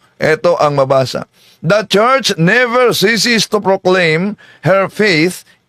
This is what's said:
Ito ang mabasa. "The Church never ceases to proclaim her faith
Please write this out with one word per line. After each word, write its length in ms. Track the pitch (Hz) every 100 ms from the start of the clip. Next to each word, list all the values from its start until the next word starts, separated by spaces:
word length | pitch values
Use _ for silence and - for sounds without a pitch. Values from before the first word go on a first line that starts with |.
| _ _
Ito 400 | 147 156 175 165
ang 160 | 147 143
mabasa. 480 | 135 135 127 - - _ _ _
"The 240 | 156 202 214
Church 480 | 190 233 269 - 180
never 560 | 165 226 247 240 247
ceases 560 | 156 196 226 233 233 - 208
to 80 |
proclaim 720 | 185 190 185 185 170 160 196 208 - - 151
her 240 | 185 285
faith 560 | - 208 160 170 180 - _